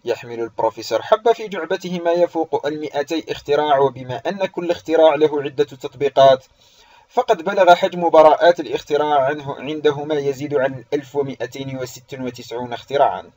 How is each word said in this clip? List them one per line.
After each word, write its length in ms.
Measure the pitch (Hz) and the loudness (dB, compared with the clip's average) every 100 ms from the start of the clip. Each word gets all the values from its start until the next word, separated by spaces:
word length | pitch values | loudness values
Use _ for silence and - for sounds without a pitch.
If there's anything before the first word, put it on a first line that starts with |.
يحمل 360 | 120 113 120 117 | -6 -8 -8 -10
البروفيسور 600 | 117 - 113 117 110 110 | -8 -2 -4 -4 -4 -4
حبة 300 | - 214 233 | 0 2 2
في 160 | 226 214 | -2 -4
جعبته 500 | 190 160 190 180 180 | -8 -6 -6 -6 -4
ما 140 | 170 | -2
يفوق 540 | 175 170 165 160 156 143 | 0 0 -2 -4 -4 -4
المائتي 680 | 151 151 143 143 165 - | -6 -6 -6 -4 -6 -6
اختراع، 460 | 143 - 147 151 139 | -12 -2 -2 2 2
وبما 380 | 139 127 127 120 | 0 -2 -12 -8
أن 300 | 170 196 185 | -8 -6 -6
كل 240 | - 170 | -4 -4
اختراع 440 | 170 - 160 160 | -4 0 4 4
له 280 | 147 151 147 | 4 0 0
عدة 220 | 139 135 | -6 -4
تطبيقات، 800 | 143 139 147 127 143 - 135 131 _ _ _ _ _ _ _ | -4 -4 -14 -4 -2 6 6 6 _ _ _ _ _ _ _
فقد 340 | - - 190 | -4 0 -2
بلغ 300 | 160 202 175 | 0 2 6
حجم 340 | 175 190 180 170 | 6 4 -2 4
براءات 520 | 160 156 - 170 175 | 8 8 6 4 2
الاختراع 640 | 127 139 - 143 151 147 | -4 -8 -2 -2 2 2
عنه، 300 | 131 151 139 | 0 -4 -10
عنده 500 | - 131 156 147 143 | -10 -10 0 0 0
ما 100 | 147 | -4
يزيد 400 | 151 139 131 143 | -2 -2 -6 -4
عن 300 | 143 135 131 117 | -2 -2 -4 -6
ألف 220 | 147 135 143 | -6 -4 -6
ومائتين 640 | 139 127 123 139 135 131 | -6 -6 -10 -10 -10 -10
وست 360 | 127 131 _ | -10 -14 _
وتسعون 580 | 135 127 120 120 120 123 | -10 -10 -12 -12 -10 -8
اختراعًا 580 | 120 - 139 123 92 - | -12 -6 0 0 0 -14